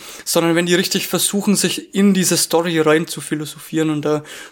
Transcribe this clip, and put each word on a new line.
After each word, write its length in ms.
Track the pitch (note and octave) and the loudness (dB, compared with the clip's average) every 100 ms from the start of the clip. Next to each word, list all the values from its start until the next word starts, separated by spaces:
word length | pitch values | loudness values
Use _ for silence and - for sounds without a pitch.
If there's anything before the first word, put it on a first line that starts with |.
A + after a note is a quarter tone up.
| - - - | -8 -14 -2
sondern 300 | E3+ E3 E3 | 0 2 2
wenn 100 | F3 | 2
die 80 | |
richtig 340 | F3 F#3 F#3+ - | 2 2 -2 -2
versuchen, 480 | - - G3+ G3+ F#3+ | -2 0 0 2 2
sich 380 | F3 - - | 0 -4 -6
in 220 | G3+ G3+ F#3 | 2 4 4
diese 200 | E3 E3 | 2 0
Story 440 | - E3 F3 D#3+ | 2 0 2 2
rein 260 | D#3 D#3+ D#3+ | 4 4 2
zu 160 | - | -8
philosophieren 720 | - D3+ D3 D3+ - D#3 D#3 | -6 -6 -6 -12 -6 -2 0
und 120 | D3+ | 0
da 200 | D3+ D3+ D3 - - | 0 -2 -4 -18 -16